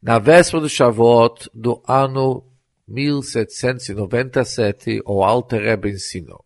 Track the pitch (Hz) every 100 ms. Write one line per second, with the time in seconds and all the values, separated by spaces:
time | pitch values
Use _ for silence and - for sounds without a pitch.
0 | 104 117 104 170 170 165 151 - 127 110
1 | 117 120 117 - - 113 117 117 - 131
2 | 135 131 131 127 _ _ _ _ _ 107
3 | 143 143 139 120 104 - 127 127 - 101
4 | 95 120 131 131 123 - 107 98 - 110
5 | - 98 95 123 120 113 107 110 104 98
6 | - 92 73 -